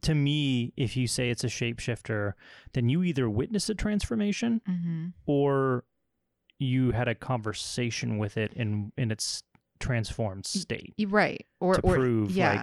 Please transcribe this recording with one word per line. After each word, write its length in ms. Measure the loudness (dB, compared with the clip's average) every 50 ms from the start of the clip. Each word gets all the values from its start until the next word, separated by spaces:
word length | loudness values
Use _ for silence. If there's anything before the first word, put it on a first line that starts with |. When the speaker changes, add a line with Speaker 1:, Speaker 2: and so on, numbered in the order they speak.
| 0
Speaker 1:
to 120 | 2 2
me, 580 | 4 4 2 2 2 2 2 2 0 0 -2 -2 -2
if 180 | -2 -2 0
you 100 | 0 -2
say 220 | 0 0 0 0 0
it's 140 | 0 -2 -2
a 40 | -4
shapeshifter, 840 | -2 -2 -4 -4 -4 -4 -4 -6 -6 -6 -4 -4 -4 -2 -2 -2 -4 _ -12 -20 -20 -20 -14 -6 -2
then 160 | 2 2 4
you 140 | 4 4 2
either 260 | 2 2 2 2 2
witnessed 400 | 2 0 0 0 0 -2 -2 -2
a 40 | -2
transformation 840 | -2 -2 0 0 0 0 0 0 0 0 0 0 0 0 0 0 0 0 -2
Speaker 2:
Mm-hmm. 380 | -2 -2 0 -2 -2 -4 -4 -8 -10 -8 -2
Speaker 1:
or 580 | 0 2 2 4 4 4 2 2 2 0 0 -2 _ _ _ _ _ _ _ _ _ _ _ _ _ _ -4
you 340 | -2 0 2 4 4 2 2
had 160 | 2 0 -2
a 60 | -2
conversation 1040 | -4 -2 -4 -4 -2 -2 -4 -6 -6 -6 -8 -4 -4 -4 -4 -4 -4 -4 -2 -2 -2
with 180 | -2 -2 -2 -2
it 140 | -4 -2 -2
in, 380 | -4 -2 -2 -2 -2 -4 -4 -4
in 140 | -2 -2 -2
its 320 | -2 -2 -4 -6 -6 -8 -10 _ _ _ _ _ _ -6
transformed 680 | -4 -2 0 0 -2 -2 -4 -4 -4 -4 -4 -6 -8 -6 -6
Speaker 2:
Y-, 60 | -6
Speaker 1:
state 340 | -4 -6 -8 -8 -8 -10 -4 -4
Speaker 2:
y-, 60 | -2 2
right. 380 | 4 4 4 2 0 -4 -10 _ _ -2
Or, 140 | 0 2 2
Speaker 1:
to 60 | 4 4
Speaker 2:
or, 120 | 4 4
Speaker 1:
prove, 340 | 4 4 4 4 4 2 2
Speaker 2:
yeah. 220 | 2 2 4 4 2 2